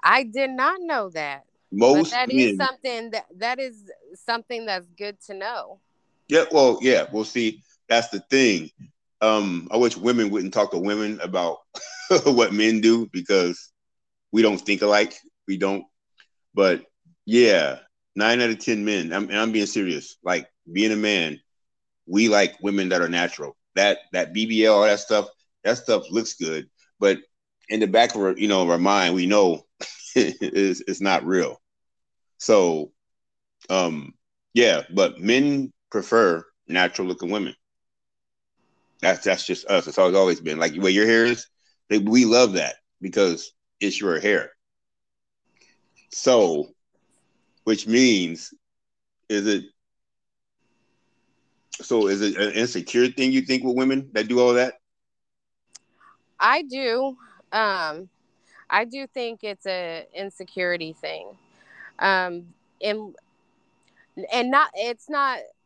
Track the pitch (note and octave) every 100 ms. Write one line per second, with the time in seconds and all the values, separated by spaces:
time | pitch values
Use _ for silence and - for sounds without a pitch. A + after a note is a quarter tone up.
0 | E3+ A#3+ A#3+ A3+ C4+ B3+ C#4 F#4 E4+ C#4
1 | F#3+ D#3+ D3 C#3 _ _ _ G2 A#2+ D3
2 | D#3+ A#3+ B3 C3 A#2+ G2 C4+ B3+ C4 A#3
3 | A3+ G#3+ - F3+ A#3 B3+ C4 G#3+ G3 -
4 | B2+ F#3 - A#3 A3+ A#3 A3+ F#3 F3 F3
5 | G3+ G3+ - G3 G3+ A3+ G2+ G3 _ _
6 | _ _ - D#3 - D#3 C3 A2 C3 A2
7 | D2 G#2+ G#2+ B2 A2 A2 _ _ - A#2
8 | A2+ G2 - C3+ B2 F2+ D#2 - - _
9 | _ - G#2+ G#2+ G2+ F2 E2+ A2+ A#2+ -
10 | A2+ A#2+ G#2+ G#2 F#2 A2 G2+ F2 G2 G#2
11 | G#2 G#2+ F2+ F#2+ F2 D2+ _ - - -
12 | - F#3 D3+ A#2+ A2 G#2 A2 A2 A2+ A#2
13 | A2 F#2 F2 G2 F2 F2 - _ _ _
14 | _ _ _ G#2+ A2 G2 - G2 G#2 G#2
15 | G#2+ - _ _ - F#2+ G2 G2 - _
16 | _ _ _ _ _ - F#2+ E2+ - _
17 | _ _ - A#2 A#2 F#2 C#2+ C2 - _
18 | _ G2 G#2+ A#2+ A#2 G#2+ - G#2+ G#2 G2+
19 | E2 F#2 G#2+ G#2 A2+ A2 G2+ G#2+ F#2 D2+
20 | - - F2+ F2+ - _ - F2 A2 G#2+
21 | G#2+ G2 D#2+ C#2+ _ _ _ _ _ _
22 | - G2 A2+ G#2 F#2 - G2 G2+ F#2 F2+
23 | E2+ F2 E2+ - C#2+ - _ F#2+ G2+ F#2+
24 | - F#2 D#2+ F#2+ A2 A2 A2 G#2 G#2+ G2+
25 | - G#2+ G2+ - _ _ G#2 A#2+ - G#2
26 | - G#2+ A2+ - D#2+ D#2 - _ _ -
27 | G2+ F#2+ - _ _ _ - A2 G#2 A2
28 | A#2 A2 F#2+ F#2 G#2 F#2+ F2 E2+ F#2+ G2+
29 | F2 F2+ F2+ G#2 F#2 D#2+ - - - -
30 | - C3 A2 - G#2 G2 G2 - - F#2
31 | G2 E2+ D2+ F#2 D2+ - _ _ _ _
32 | _ _ _ - - G#2+ F2 D#2+ - _
33 | _ _ _ _ _ _ - F#2 F2 D2+
34 | C#2 - _ _ _ A#2 A#2 D#2 C#2+ F#2
35 | F2+ - G2 B2+ C#3+ C#3 C3 _ _ G#2+
36 | - A2+ G2+ E2 - _ - F2+ F2+ -
37 | F#2 F2+ F2 G#2 F2 - _ _ _ _
38 | _ _ _ _ _ _ _ _ _ _
39 | F2+ F2 G2 F#2 - F2+ - F#2+ D#2+ D2
40 | F#2 G2 F#2+ E2 E2 D#2 E2 D2+ F#2+ F#2+
41 | A2 A2+ A#2 A#2+ - _ _ _ - G#2+
42 | G2+ A#2+ A#2 A#2+ A#2+ F#2 C#2 - _ _
43 | F#2+ G2+ F#2+ E2 - _ _ - G2 -
44 | G2+ D#2+ G#2 F#2 - _ _ _ _ _
45 | _ _ _ _ _ _ _ _ _ _
46 | _ - C3+ B2 F#2 D2+ D2+ _ _ _
47 | _ _ _ _ _ _ - G#2 G#2+ A#2+
48 | B2+ G2+ E2+ E2 - - _ _ _ _
49 | _ _ - G#2 G#2 G2 - _ _ _
50 | _ _ _ _ _ _ _ _ _ _
51 | _ _ _ _ _ _ _ - - A#2
52 | G2 G2 G#2 F#2+ G#2 F#2+ A#2+ F#2 E2+ A#2+
53 | B2+ B2+ C3 C3 C3+ C3 C3 B2 C3 C3+
54 | C3+ G#2+ G#2+ B2 B2 B2 B2+ - _ _
55 | _ _ _ _ _ _ _ - _ _
56 | _ _ _ - G#3+ D4 C#4+ C4 C4 A#3
57 | C4+ B3+ _ _ _ G#3+ G#3+ F#3+ D#3+ D3+
58 | F#3+ _ _ _ _ _ - G3 A#3 C4+
59 | C4+ C4 A#3 A3+ G#3+ G3 G3 F#3 E3+ E3
60 | - E3+ G3 - F#3 F#3+ F3+ F3 D#3+ D#3+
61 | D#3 D#3+ F#3 G3 _ _ _ - - -
62 | G3 F#3+ F3+ F3 F3 _ _ _ G#3 G#3+
63 | G#3 - _ _ _ _ _ _ _ _
64 | _ - F#3+ B3 A#3+ C4+ G3+ F#3+ A#3 A#3
65 | - D4 C#4 A3+ - _